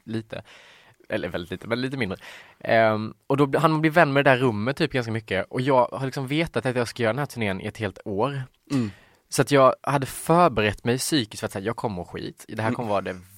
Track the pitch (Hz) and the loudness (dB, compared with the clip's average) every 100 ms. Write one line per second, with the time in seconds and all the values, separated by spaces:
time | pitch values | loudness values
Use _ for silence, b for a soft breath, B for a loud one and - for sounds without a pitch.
0 | - 110 110 101 - b b b b b | -8 -8 -6 -14 -14 b b b b b
1 | - 104 90 87 85 - 101 117 131 135 | -8 -6 -4 -6 -8 -10 -6 -4 -4 -4
2 | 98 - B B B B - 113 110 107 | -6 -6 B B B B 2 4 4 2
3 | 110 - - 139 143 135 160 156 160 165 | -4 -10 -4 0 2 4 2 4 2 4
4 | 147 139 143 123 131 104 117 139 156 131 | 4 4 4 4 4 0 -2 -2 -2 -2
5 | 113 110 110 95 - 131 131 127 117 104 | -2 -6 -2 -4 -2 -4 2 4 4 0
6 | 135 143 131 151 165 117 131 123 113 - | -6 -6 -4 -2 -2 -2 -2 -2 -2 0
7 | 113 123 143 117 104 95 107 - 104 - | 0 0 -4 -4 -4 -2 -6 -6 -6 -6
8 | 110 98 131 139 131 _ - 139 107 b | -6 -2 -2 -4 -10 _ -4 -2 -2 b
9 | b b _ - 127 143 131 - - 139 | b b _ -2 4 6 6 4 -2 -2
10 | 131 - - 170 170 110 107 98 120 127 | -2 -8 2 4 4 4 0 0 -2 -2
11 | - 156 107 - 107 104 101 - 120 90 | 0 -2 -2 -6 -6 -4 -6 -4 -6 -6
12 | 85 - - - - 110 113 123 113 101 | -10 -10 -12 -14 -12 -4 -2 -2 -2 -2
13 | 95 92 90 | -2 -10 -14